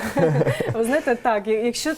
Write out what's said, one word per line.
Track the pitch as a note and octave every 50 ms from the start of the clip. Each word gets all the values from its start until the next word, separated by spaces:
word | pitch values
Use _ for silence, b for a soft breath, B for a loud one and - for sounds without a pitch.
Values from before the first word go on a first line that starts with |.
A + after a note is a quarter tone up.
| A3 A3 -
<laughs> | - E3+ D#3 C#3+ D3 D#3 B2+ B2 - A#3 - A#2+
Ви | A3 A#3
знаєте, | A3+ C#4 D#4 D#4 C#4 A#3+
так, | A#3+ - B3 A3 G#3 G3
я-, | A3 A3 G#3+ A#3
якщо | A#3+ A#3 - - D#4 D#4